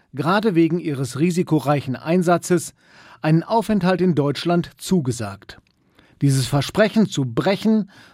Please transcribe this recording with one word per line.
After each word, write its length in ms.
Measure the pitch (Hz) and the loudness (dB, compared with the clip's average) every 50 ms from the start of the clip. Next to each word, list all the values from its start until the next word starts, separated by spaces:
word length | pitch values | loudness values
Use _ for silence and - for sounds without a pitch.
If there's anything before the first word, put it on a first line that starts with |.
| _ _ - | _ _ -10
gerade 420 | 127 147 160 185 208 190 226 175 | -6 -2 0 0 0 0 2 2
wegen 240 | 165 165 160 165 175 | 4 2 2 2 -2
ihres 400 | 160 160 143 127 139 120 - 131 | -2 -4 -4 -4 -4 -4 -2 -2
risikoreichen 760 | 160 180 170 180 165 - 156 151 156 135 147 143 - - 123 | 0 0 0 0 0 2 0 0 2 0 0 0 -2 -4 -8
Einsatzes, 800 | - - 151 170 185 175 170 175 165 - - 180 165 - - - _ _ _ _ - - - - - | -6 -2 0 0 2 4 2 2 0 2 0 0 0 0 -4 -16 _ _ _ _ -20 -20 -20 -14 -4
einen 220 | - 156 160 165 - | 0 2 2 2 2
Aufenthalt 580 | - 220 226 214 - 214 202 170 180 185 165 | 0 -2 -2 0 0 0 0 2 0 0 2
in 140 | 180 185 160 | 2 2 2
Deutschland 560 | 139 143 143 139 - - 170 175 175 165 - - | 2 0 0 -2 -2 -2 0 0 0 -2 -4 -10
zugesagt. 840 | - - - 190 180 139 127 113 - 110 101 98 101 - - - - _ _ _ _ _ _ _ _ _ _ _ - | -12 -4 -2 0 0 0 -2 -4 -6 -6 -10 -12 -14 -18 -20 -20 -20 _ _ _ _ _ _ _ _ _ _ _ -2
Dieses 240 | - 139 135 135 127 | 0 2 2 0 -2
Versprechen 640 | - - 123 117 - - - 220 208 - 226 202 | -2 -2 -2 -2 -2 0 0 0 2 4 2 0
zu 180 | - - - 139 | 2 0 -4 -4
brechen 640 | 123 113 - - 185 202 185 - 214 220 220 185 - - - - - | -4 -2 -2 0 0 -2 0 0 0 0 0 0 -4 -10 -20 -20 -20